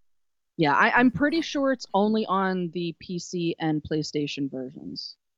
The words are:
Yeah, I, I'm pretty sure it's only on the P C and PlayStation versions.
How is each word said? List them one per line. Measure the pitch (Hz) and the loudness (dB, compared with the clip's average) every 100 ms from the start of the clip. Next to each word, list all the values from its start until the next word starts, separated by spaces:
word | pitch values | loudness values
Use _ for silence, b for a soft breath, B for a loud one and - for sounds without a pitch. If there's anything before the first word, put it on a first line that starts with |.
| _ _ _ _ _ - | _ _ _ _ _ 0
Yeah, | 151 | 4
I, | 143 214 240 | 6 6 6
I'm | 247 | 4
pretty | - 285 330 | 4 0 0
sure | - 294 269 | -2 -2 -2
it's | 262 - | -2 0
only | 196 214 220 214 | 2 2 2 0
on | 190 190 185 175 | 0 0 0 -2
the | 175 170 160 | -4 -6 -6
P | - 175 | -10 -10
C | - 180 165 160 | -6 -4 -2 -2
and | 160 156 | 0 -2
PlayStation | - 156 151 151 143 - 139 | -2 -4 -4 -4 -4 -4 -6
versions. | 135 131 - - - - - _ | -6 -10 -12 -12 -12 -12 -16 _